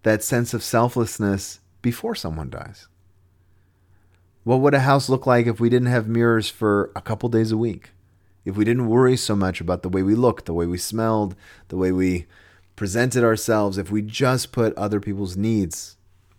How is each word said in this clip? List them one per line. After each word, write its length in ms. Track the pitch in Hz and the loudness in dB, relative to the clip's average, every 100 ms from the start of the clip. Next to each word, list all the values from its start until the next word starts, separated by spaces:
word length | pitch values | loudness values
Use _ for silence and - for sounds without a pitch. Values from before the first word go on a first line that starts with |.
that 200 | 110 107 | 0 0
sense 300 | - 123 120 | 0 -2 -2
of 100 | 117 | -4
selflessness 960 | - 117 120 123 113 - 101 95 - - _ _ | -2 0 2 0 -2 -2 -2 -2 -4 -16 _ _
before 340 | 123 120 226 226 | -4 -4 -4 -6
someone 340 | - 80 69 | -6 -8 -8
dies. 380 | - - - - _ _ _ _ _ _ _ _ _ _ _ _ _ _ _ - | -10 -14 -18 -20 _ _ _ _ _ _ _ _ _ _ _ _ _ _ _ 0
What 160 | 127 | 2
would 120 | 143 | 4
a 60 | 139 | 4
house 300 | 131 139 135 | 4 2 2
look 180 | 131 131 | 0 4
like 180 | 123 120 | 4 4
if 140 | 110 | 2
we 100 | 117 | 2
didn't 200 | 123 123 | 2 2
have 180 | 123 110 | 0 0
mirrors 420 | 117 117 113 101 | 2 2 2 0
for 400 | - 107 101 98 - | -2 0 2 0 -6
a 60 | |
couple 260 | - 107 120 | -8 -4 0
days 240 | 113 110 | 0 2
a 60 | 110 | 0
week? 320 | 117 101 - _ _ _ _ _ - | -2 -6 -14 _ _ _ _ _ -6
If 100 | 98 | 0
we 80 | |
didn't 240 | 107 120 117 | 2 2 2
worry 300 | 117 127 127 | 4 4 4
so 180 | - 101 | 0 0
much 240 | 95 92 | 0 -2
about 240 | 85 90 | -2 -4
the 60 | 92 | -2
way 140 | 95 | 0
we 120 | 95 110 | 2 4
looked, 300 | 123 - - | 4 0 -4
the 80 | |
way 120 | 85 85 | -4 -2
we 120 | 87 | -4
smelled, 580 | - 110 113 110 101 90 - - - | -6 -4 -2 0 -2 -6 -20 -20 -10
the 80 | 92 | -4
way 160 | 92 | 0
we 360 | 92 92 90 - _ _ _ _ - | 0 0 -2 -6 _ _ _ _ -8
presented 480 | 101 107 127 127 117 | -4 -2 0 2 2
ourselves, 520 | 110 - 110 104 95 | 2 2 0 0 -2
if 140 | 95 | -4
we 100 | 107 | -4
just 520 | 107 110 135 127 - | -4 -2 0 0 -2
put 200 | - 113 - | -2 -2 0
other 240 | 101 104 | -2 -2
people's 340 | 101 98 98 90 | -4 -6 -6 -4
needs, 600 | 107 110 90 - - - _ _ _ | 0 0 -2 -6 -14 -20 _ _ _